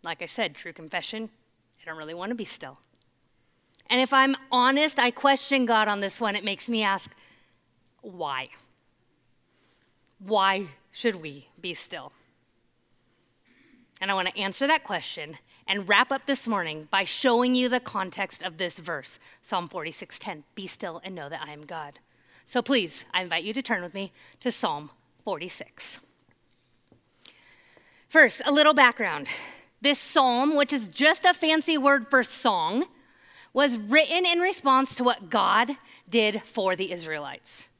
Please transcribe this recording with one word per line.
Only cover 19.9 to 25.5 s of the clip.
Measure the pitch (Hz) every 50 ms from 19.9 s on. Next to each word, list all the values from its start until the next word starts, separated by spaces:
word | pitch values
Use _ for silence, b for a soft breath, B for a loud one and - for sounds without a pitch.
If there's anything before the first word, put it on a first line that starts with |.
| 156 - 185 _ - -
ten, | - - 175 156 147 _ _
"Be | - 190 185
still | - - - 180 160 165
and | - 190 190
know | 170 143 143
that | 160 151
I | 143 143
am | 151 147 151
God." | 147 180 160 151 143 - - b b b b b b b b b
So | - - 254
please, | 226 - 269 240 185 160 - - - _
I | - 180
invite | 185 175 165 170 160
you | 208
to | 220 269
turn | 254 - 233 185
with | 175 180
me | - 196 196 185 b b b b b b
to | - 247
Psalm | 233 - - 170 151 147 151 147 - _ _ _ _ _ _
forty-six. | 214 190 147 165 180